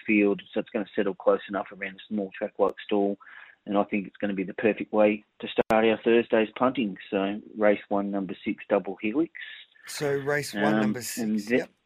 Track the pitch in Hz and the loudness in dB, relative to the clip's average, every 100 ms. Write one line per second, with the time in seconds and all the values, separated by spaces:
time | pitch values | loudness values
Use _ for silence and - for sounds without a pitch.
0 | - 107 101 95 - - 98 113 - - | 0 4 4 2 -4 -8 -6 -6 -4 -2
1 | 101 95 - 98 - 98 - 95 98 95 | -2 0 0 0 -2 -8 -8 -10 -12 -12
2 | - 107 95 - 104 - 98 - - 104 | -8 -4 -4 -6 -8 0 0 0 -2 0
3 | 101 101 - - - _ - 101 101 107 | 0 -2 -10 -20 -20 _ -2 0 0 -2
4 | 92 - 101 95 92 - 113 101 104 107 | -4 -6 -4 -4 -4 0 0 0 0 4
5 | 107 104 - _ 117 - - 110 113 110 | 4 4 -4 _ -6 -2 2 4 4 2
6 | - 117 117 113 107 - 123 131 107 92 | 4 4 4 2 0 0 0 0 -4 -6
7 | - 101 98 104 - - 107 101 - 101 | -4 -2 -2 -4 -10 2 4 4 0 -2
8 | 101 98 92 - - - - 101 95 92 | -2 -4 -4 -6 -6 -8 0 0 0 -6
9 | 107 123 165 - - - - _ - - | -4 -2 -2 -6 -16 -16 -20 _ -16 -6
10 | 147 143 139 147 139 107 - 107 107 113 | -2 -2 -2 -2 -2 -2 2 2 2 -2
11 | 113 - 110 107 104 123 180 _ | -6 -6 -2 -2 2 0 0 _